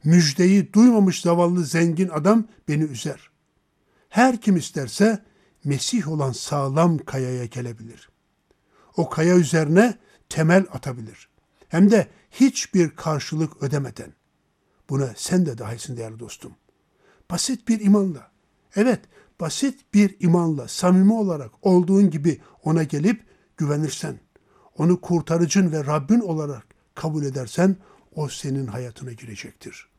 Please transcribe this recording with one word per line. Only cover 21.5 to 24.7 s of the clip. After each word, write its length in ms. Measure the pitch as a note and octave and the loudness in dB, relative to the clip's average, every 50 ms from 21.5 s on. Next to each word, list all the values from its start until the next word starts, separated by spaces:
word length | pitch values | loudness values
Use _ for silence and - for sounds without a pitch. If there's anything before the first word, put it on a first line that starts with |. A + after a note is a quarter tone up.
| _ _ | _ _
olduğun 480 | - G3 F3+ F3+ F3+ E3 F#3+ G3 G3+ F3+ | 0 4 4 4 4 4 4 4 4 4
gibi 300 | D3+ D#3 C#3+ E3+ C#3+ - _ _ _ _ _ | 2 0 -2 -2 -2 -2 _ _ _ _ _
ona 180 | D#3 D#3+ E3 | -2 0 0
gelip 420 | D#3 C#3 - C#3+ D3+ G#3 B3 A#3 _ _ _ _ _ _ _ | 0 -2 -4 -2 0 0 0 -2 _ _ _ _ _ _ _
güvenirsen, 640 | - D#3 C#3+ D3 D3 D#3 C#3+ - - - D3 C3 - _ _ _ _ _ _ _ _ _ _ | -6 -4 -2 -2 -2 -4 -6 -6 -8 -10 -10 -12 -14 _ _ _ _ _ _ _ _ _ _